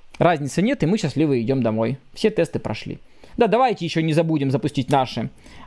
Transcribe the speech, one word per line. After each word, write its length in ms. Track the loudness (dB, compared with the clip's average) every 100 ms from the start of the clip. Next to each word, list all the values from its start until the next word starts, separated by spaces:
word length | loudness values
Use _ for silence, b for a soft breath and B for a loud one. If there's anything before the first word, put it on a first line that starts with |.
| -10 0
Разницы 440 | 2 2 -2 0
нет, 200 | 0 2
и 40 | 0
мы 120 | 0
счастливо 420 | 0 0 2 2
идём 220 | 0 0
домой. 340 | 0 0 -2 -4 -10
Все 160 | -2 0
тесты 300 | 0 -2 -2
прошли. 400 | -6 -8 -10 -14 -16 b b b
Да, 100 | 2
давайте 380 | 4 2 0
ещё 160 | -4 -2
не 140 | 0
забудем 360 | 2 2 0 0
запустить 400 | 0 -2 -2 0
наши, 400 | 0 0 -4 -8 -10 B B